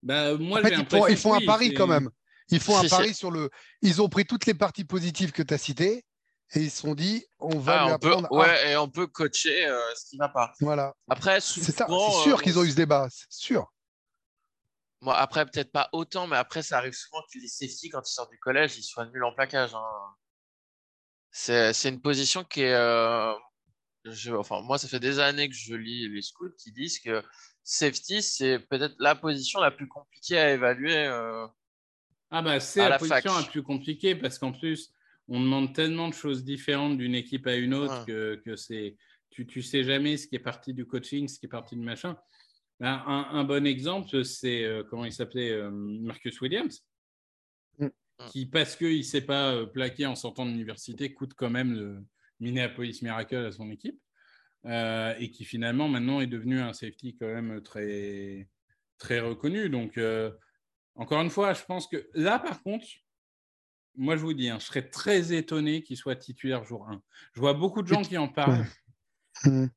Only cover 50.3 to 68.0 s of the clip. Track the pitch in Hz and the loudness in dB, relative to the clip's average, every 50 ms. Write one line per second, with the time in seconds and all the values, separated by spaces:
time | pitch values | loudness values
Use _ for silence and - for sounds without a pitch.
50.3 | 110 - 127 123 117 117 113 110 107 104 - - 117 113 143 135 139 _ 139 131 | -8 -6 -6 -4 -4 -6 -6 -8 -10 -14 -14 -16 -10 -8 -8 -8 -6 _ -12 -12
51.3 | - - 131 117 117 127 127 127 120 110 104 101 101 98 101 _ _ _ _ _ | -6 -6 -4 -2 -2 0 0 -2 -2 -4 -6 -8 -12 -14 -16 _ _ _ _ _
52.3 | _ _ 117 120 123 127 123 117 120 - 123 120 117 - 120 117 110 113 113 - | _ _ -8 -4 -2 -2 -4 -4 -4 -8 -8 -8 -8 -8 -8 -6 -6 -6 -6 -6
53.3 | 131 127 120 110 101 98 110 107 107 107 - 226 285 - _ _ _ _ _ _ | -6 -6 -6 -6 -8 -10 -12 -14 -14 -10 -12 -12 -12 -12 _ _ _ _ _ _
54.3 | _ _ _ _ _ _ _ 120 117 117 117 113 113 113 113 113 113 110 123 117 | _ _ _ _ _ _ _ -6 -4 -2 -2 -2 -2 -2 -4 -4 -4 -6 -8 -12
55.3 | - - 107 - - 113 117 117 120 131 151 151 139 123 120 127 139 143 131 123 | -12 -16 -16 -10 -6 -4 -2 -2 0 0 0 0 0 0 0 0 0 0 -2 -4
56.3 | 120 117 110 123 131 131 127 117 110 - - 110 - _ - 123 113 - 117 110 | -4 -6 -4 -2 -2 -2 -2 -4 -8 -10 -14 -14 -14 _ -14 -14 -12 -8 -8 -8
57.3 | 110 117 117 113 110 107 104 - - 107 104 104 101 101 101 101 101 98 98 98 | -6 -6 -6 -8 -8 -10 -14 -14 -10 -8 -8 -6 -6 -6 -6 -8 -8 -10 -10 -12
58.3 | 98 98 98 _ _ _ _ _ _ _ _ _ _ _ - - 123 120 117 117 | -12 -14 -16 _ _ _ _ _ _ _ _ _ _ _ -6 -4 -4 -2 -2 -4
59.3 | 113 110 - 147 180 214 214 175 139 123 117 107 - 117 113 113 113 110 110 110 | -6 -4 -4 -4 -2 -2 -2 -2 -2 -4 -4 -6 -4 -2 -2 -2 0 -2 -4 -6
60.3 | - - _ _ _ _ _ _ _ _ _ _ _ - 117 - 151 151 165 170 | -8 -12 _ _ _ _ _ _ _ _ _ _ _ -14 -6 -2 0 0 0 0
61.3 | - 202 202 202 185 - - - 180 185 - - - 147 - - - 160 156 190 | 0 0 0 0 0 -2 -6 -8 -8 -8 -8 -8 -8 -10 -10 -8 -4 0 2 2
62.3 | 220 254 262 339 - - _ 190 208 233 - - - _ _ _ _ _ _ _ | 2 0 -2 -6 -10 -8 _ -8 -8 -8 -10 -14 -20 _ _ _ _ _ _ _
63.3 | _ _ _ _ _ _ _ _ _ _ _ _ _ 131 131 147 165 156 156 160 | _ _ _ _ _ _ _ _ _ _ _ _ _ -4 -2 0 0 0 -2 -4
64.3 | 156 139 127 120 113 110 - - - 135 123 - - - - 202 208 185 170 165 | -4 -2 -2 -4 -4 -6 -10 -6 -6 -6 -6 -6 -12 -6 0 2 2 2 4 2
65.3 | 170 165 160 - 160 156 151 151 151 160 160 - 131 123 - 139 127 131 - - | -2 -2 -2 -2 -2 -2 0 0 -2 -2 -4 -8 -12 -10 -6 -6 -6 -6 -8 -16
66.3 | 127 _ - 131 131 123 113 - 120 107 98 110 104 98 _ _ _ - - _ | -16 _ -4 -2 -2 -2 -4 -8 -12 -12 -12 -12 -14 -14 _ _ _ -20 -20 _
67.3 | _ 117 123 139 143 147 170 196 185 220 196 175 190 208 | _ 0 2 2 2 2 0 -2 -2 -2 2 2 2 2